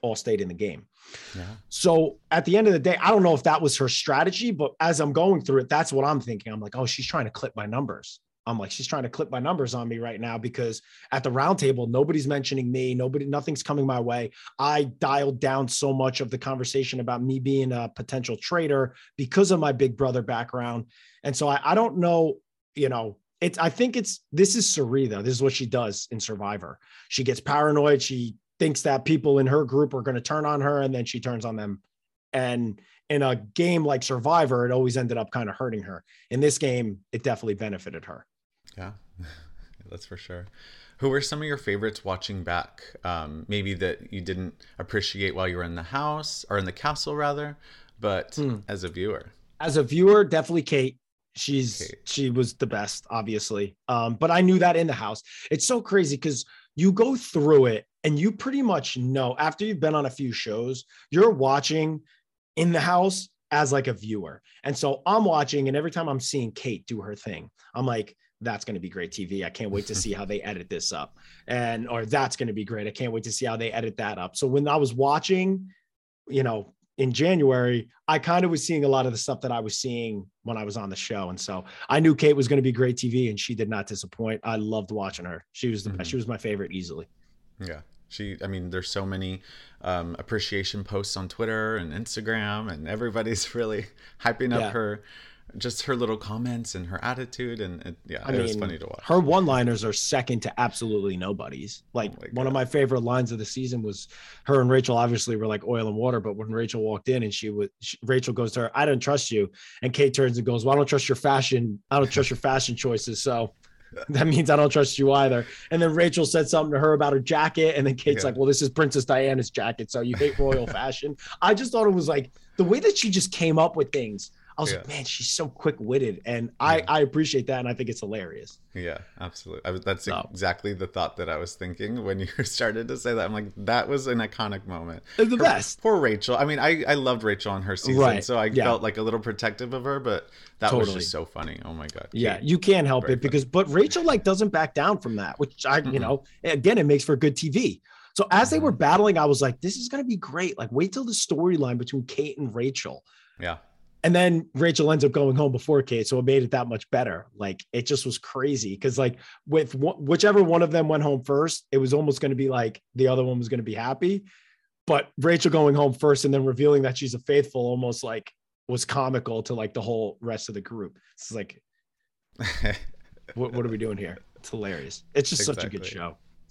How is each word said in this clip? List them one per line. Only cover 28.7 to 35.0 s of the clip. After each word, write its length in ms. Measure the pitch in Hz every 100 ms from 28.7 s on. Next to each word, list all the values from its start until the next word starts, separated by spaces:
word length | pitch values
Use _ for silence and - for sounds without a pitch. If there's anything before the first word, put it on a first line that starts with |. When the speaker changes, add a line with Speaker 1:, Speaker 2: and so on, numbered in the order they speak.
| 143
Speaker 1:
that 240 | 151 135 -
people 340 | 156 147 139
in 80 | 131
her 160 | 147
group 300 | 135 135 147
are 80 | 131
gonna 180 | 120 123
turn 260 | 123 156 151
on 140 | 147
her, 220 | 143 143
and 120 | 135
then 120 | 127 120
she 160 | 123
turns 240 | 127 120 117
on 100 | 110
them. 260 | 104 98 _ _ _ _ _
And 480 | 135 127 120 117 101 _ _ _
in 120 | 147
a 160 | 135 120
game 480 | 104 - 175 175 147
like 180 | 135
Survivor, 600 | 123 127 123 170 147 127 120
it 80 |
always 240 | 127 127
ended 200 | 123